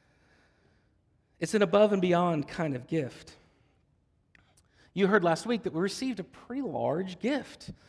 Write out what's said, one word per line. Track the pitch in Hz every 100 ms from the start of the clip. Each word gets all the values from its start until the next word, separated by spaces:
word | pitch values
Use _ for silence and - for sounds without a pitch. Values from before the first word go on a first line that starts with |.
| _ _ _ _ _ _ _ _ _ _ _ _ _ _
It's | 165
an | 214
above | 196 202 214
and | 196
beyond | 180 170 180 160 139
kind | - 160 127
of | 123
gift. | 165 127 - - - _ _ _ _ _ _ _ _ _ _ _ _ _ _ _
You | - 190
heard | 208
last | 175 160 220
week | 233
that | 180
we | 156
received | 190 - 262 240
a | 170
pretty | - - 262
large | 254 117 117 156 190 180
gift. | 226 285 - - - -